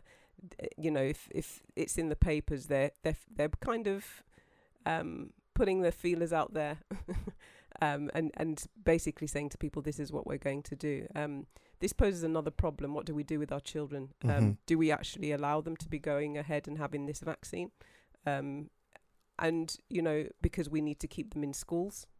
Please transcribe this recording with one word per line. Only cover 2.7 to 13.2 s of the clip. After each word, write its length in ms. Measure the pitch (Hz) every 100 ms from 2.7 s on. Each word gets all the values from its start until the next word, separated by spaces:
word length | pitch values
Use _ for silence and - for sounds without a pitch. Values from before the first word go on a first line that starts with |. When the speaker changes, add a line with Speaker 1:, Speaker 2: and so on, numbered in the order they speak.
| 139 143 -
Speaker 1:
they're, 100 | 160
f-, 120 | 156 -
they're 140 | - 151
kind 380 | - - 233 208
of, 360 | 196 - - - - - _ _ _
um, 460 | 160 160 82 - - - _
putting 260 | - 196 185
their 100 | 175
feelers 440 | - 175 170 170
out 180 | 160 -
there, 280 | 156 147 151 - 202 - 180 196
<laughs> 500 | - - - - -
um, 300 | 151 143 147
and, 180 | 165 160 -
and 300 | 160 151 - -
basically 420 | 170 165 156 - 156
saying 220 | 143 147
to 80 | -
people, 240 | 151 151
"This 180 | 147 147
is 140 | 143
what 140 | 147 147
we're 100 | 143
going 260 | 143 139
to 120 | - 143
do." 300 | 151 135 - 147
Um, 300 | 147 139 - - - -
this 140 | 180
poses 280 | - 208 175
another 280 | 165 160 151
problem. 420 | - 165 143 143
What 140 | 147 160
do 80 |
we 80 | 151